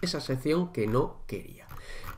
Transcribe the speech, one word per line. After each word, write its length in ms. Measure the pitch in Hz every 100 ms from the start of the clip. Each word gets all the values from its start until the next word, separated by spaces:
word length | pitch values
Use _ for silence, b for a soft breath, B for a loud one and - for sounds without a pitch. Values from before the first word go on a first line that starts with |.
esa 180 | 180 160
sección 540 | - 131 151 165 175
que 120 | - 107
no 380 | 120 170 - -
quería. 380 | 101 - - - B B B B